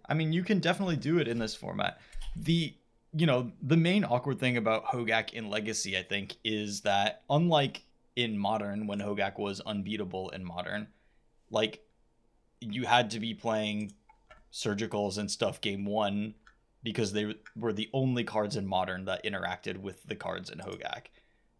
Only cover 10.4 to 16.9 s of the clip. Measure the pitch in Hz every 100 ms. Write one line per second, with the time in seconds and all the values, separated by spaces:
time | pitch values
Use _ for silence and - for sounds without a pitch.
10.4 | 90 85 90 104 107 _ _ _ _ _
11.4 | _ 110 110 - - _ _ _ _ _
12.4 | _ _ 117 107 120 120 120 110 113 110
13.4 | 117 110 107 104 104 101 _ _ _ -
14.4 | _ - 110 104 110 104 104 98 101 -
15.4 | 104 - 107 98 101 104 104 101 107 107
16.4 | - _ _ _ 117